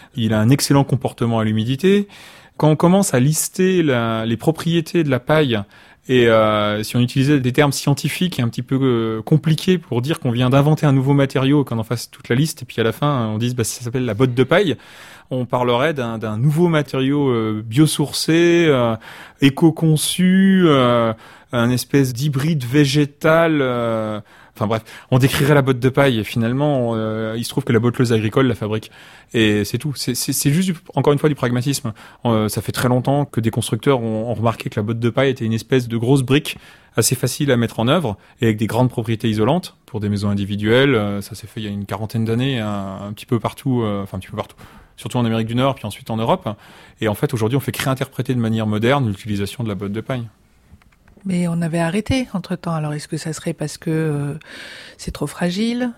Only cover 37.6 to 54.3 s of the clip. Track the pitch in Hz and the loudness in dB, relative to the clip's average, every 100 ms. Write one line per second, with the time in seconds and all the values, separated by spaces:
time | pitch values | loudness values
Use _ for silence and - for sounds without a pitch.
37.6 | 113 - 113 175 131 98 _ _ 117 107 | 2 0 0 2 0 -6 _ _ 0 2
38.6 | 104 117 127 123 110 113 117 107 107 175 | 0 2 0 0 -4 -2 -2 0 2 0
39.6 | - - _ 110 104 101 104 101 98 101 | -4 -16 _ -6 -4 -2 -2 -2 -4 -2
40.6 | 104 120 143 113 104 101 - 107 104 117 | 2 4 4 2 0 -6 -10 -16 -14 -10
41.6 | 104 101 98 98 110 113 113 117 135 127 | -8 -8 -8 -8 -6 -4 -2 -2 -2 -4
42.6 | 107 101 98 95 101 104 - 117 110 - | -4 -6 -8 -10 -12 -14 -4 -2 -2 -6
43.6 | 135 123 110 101 98 95 - 107 - - | -4 -2 -2 -4 -6 -10 -8 -10 -10 -14
44.6 | - - - - 120 123 117 113 113 120 | -20 -20 -20 -16 -6 -2 0 -2 -2 0
45.6 | 135 127 107 - - 110 117 185 - 104 | 0 -2 -8 -12 -8 -4 0 -2 -2 -10
46.6 | - - - _ 110 104 147 113 110 135 | -16 -20 -20 _ -2 -2 -4 -2 0 0
47.6 | 123 - 135 131 131 - 127 123 113 113 | -2 -4 -4 -2 -4 -6 -4 -2 0 0
48.6 | 107 107 117 143 117 92 107 101 101 - | 0 0 2 2 0 -4 -6 -4 -4 -6
49.6 | 113 95 101 107 110 127 113 _ _ _ | -6 -6 -6 -6 -6 -8 -8 _ _ _
50.6 | _ - _ _ _ - 190 180 175 170 | _ -20 _ _ _ -12 -4 -2 -2 -2
51.6 | 170 170 165 196 214 262 247 180 - 180 | -2 -2 -2 -2 -2 -2 -2 -8 -6 -8
52.6 | 175 160 151 151 - 156 160 151 170 160 | -4 -4 -4 -6 -8 -8 -8 -8 -8 -6
53.6 | 151 - 165 160 160 143 143 | -8 -6 -4 -2 -2 -2 -4